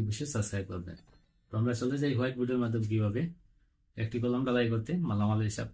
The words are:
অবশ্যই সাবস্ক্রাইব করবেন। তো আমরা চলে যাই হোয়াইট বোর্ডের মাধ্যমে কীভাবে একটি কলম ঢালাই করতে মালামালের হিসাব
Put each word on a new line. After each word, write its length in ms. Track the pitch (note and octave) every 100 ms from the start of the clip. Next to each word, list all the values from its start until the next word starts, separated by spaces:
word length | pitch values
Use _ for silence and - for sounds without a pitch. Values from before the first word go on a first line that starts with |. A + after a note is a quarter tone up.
অবশ্যই 280 | G#2+ G#2+ D3
সাবস্ক্রাইব 320 | A#2 G2+ G2+ F#2+
করবেন। 260 | F#2 F2 E2 - - _ _ _
তো 40 | A2
আমরা 140 | A#2+ A#2
চলে 140 | B2 C#3+
যাই 120 | C#3+ A#2+
হোয়াইট 180 | C3 B2+
বোর্ডের 220 | B2 B2+
মাধ্যমে 240 | A#2 A2+ G#2
কীভাবে 300 | A2 G#2 A2 E3+ - - _ _ _ _ -
একটি 200 | A2 A#2+
কলম 180 | A#2+ B2 B2+
ঢালাই 200 | B2 A#2
করতে 180 | A2+ A2 F3+ D3+
মালামালের 380 | G#2 G#2 G#2+ A2
হিসাব 160 | A2 A2+